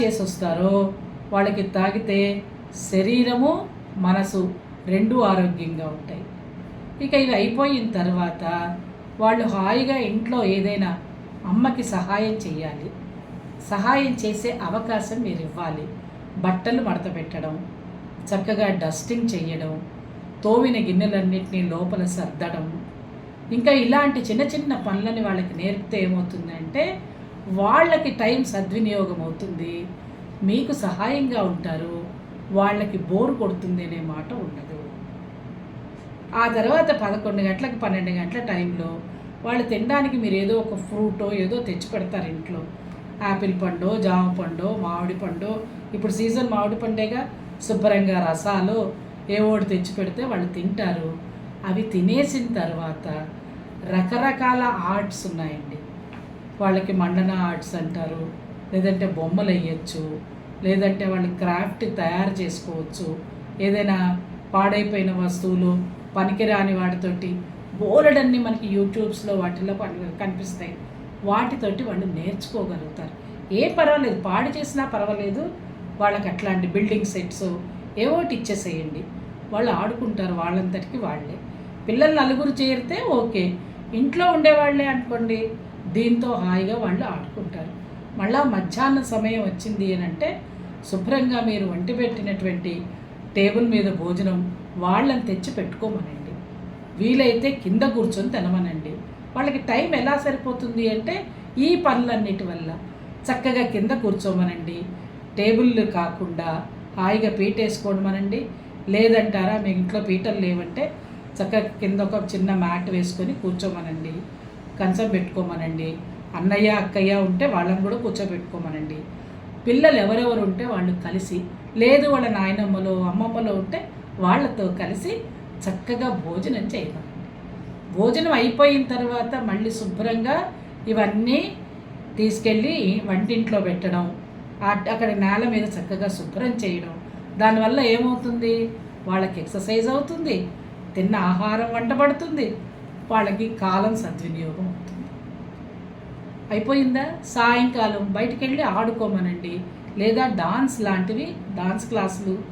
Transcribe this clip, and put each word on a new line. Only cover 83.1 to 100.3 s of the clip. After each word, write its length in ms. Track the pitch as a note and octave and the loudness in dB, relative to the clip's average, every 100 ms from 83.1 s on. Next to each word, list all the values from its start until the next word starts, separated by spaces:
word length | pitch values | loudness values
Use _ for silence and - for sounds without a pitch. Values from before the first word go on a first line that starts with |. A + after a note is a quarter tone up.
| C4+ | 2
ఓకే, 260 | A3+ G#3 F3+ F3+ - - - A3+ | 2 0 0 -2 -8 -12 -6 0
ఇంట్లో 260 | C#4 E4+ F4 E4 | 2 4 4 8
ఉండేవాళ్లే 500 | D#4 D4+ C#4+ C#4+ C#4 | 8 8 6 4 2
అనుకోండి, 460 | C4 A#3+ A#3 A3+ A3 A3 - - - F#3+ F3+ | 0 -2 -2 0 0 -2 -6 -12 -12 -4 2
దీంతో 340 | A#3 A#3 A#3+ F#3 | 4 4 2 0
హాయిగా 320 | F3+ F#3 F#3+ A#3 | 2 2 2 0
వాళ్ళు 200 | G#3 F#3+ A#3+ F3+ | 0 0 -2 -4
ఆడుకుంటారు. 560 | - G#3+ F3+ E3 D#3+ - - - - - | -8 -8 -8 -8 -10 -10 -12 -14 -12 -4
మళ్ళా 220 | G3 C4 C#4+ G3+ | 0 4 4 2
మధ్యాహ్నం 500 | F3 G#3+ C4+ C4+ - | -2 0 2 2 2
సమయం 280 | A3+ A3 A3+ G3 | 0 0 0 -2
వచ్చింది 380 | F3+ A3 G3+ G3 F3+ | -4 -6 -2 0 0
అని 80 | F3 | -2
అంటే 200 | D#3+ - - - - - - - | -2 -2 -4 -10 -14 -12 -12 -6
శుభ్రంగా 500 | F#3+ F3+ C4+ B3+ B3 A3 | -4 0 2 2 2 2
మీరు 160 | G#3 F#3+ | 0 0
వంటి 220 | F3 F3+ A#3+ | -2 -2 0
పెట్టినటువంటి 760 | A#3 A#3 G3+ F#3+ F#3 F3+ F#3 E3+ - - - - - - | 0 0 -4 -2 -2 -2 -4 -6 -8 -12 -14 -14 -4 2
టేబుల్ 320 | G3 A3 A#3+ | 4 6 4
మీద 140 | G#3+ G3 E3+ | 4 4 0
భోజనం 380 | E3+ F3+ F#3+ F3+ F3+ - - F3+ | -2 0 2 2 0 -4 -10 -2
వాళ్ళని 400 | F3+ G3+ C#4 B3 G#3 | 2 4 4 2 0
తెచ్చి 220 | F3+ - A3 | -2 -4 -4
పెట్టుకోమనండి. 760 | - - A3 G3 - - - - - - - - - - | -6 -4 -4 -4 -6 -8 -10 -12 -12 -12 -12 -14 -14 -2
వీలైతే 500 | G#3+ C4 B3+ A#3 C4+ C4+ | 4 6 6 6 2 0
కింద 200 | F#3 A3 C4 A3+ | 2 4 4 2
కూర్చొని 340 | - G3 A#3 B3 | 0 0 -2 0
తినమనండి. 580 | F3+ F3+ F3+ D#3+ D3+ - - - - B3 | 0 2 0 -2 -6 -10 -12 -14 -10 -2
వాళ్ళకి 240 | C#4 C4+ - | 0 0 0
టైమ్ 240 | A#3+ E4 D4 | 2 2 2
ఎలా 160 | B3+ C#4+ | 2 2
సరిపోతుంది 600 | C#4+ | 2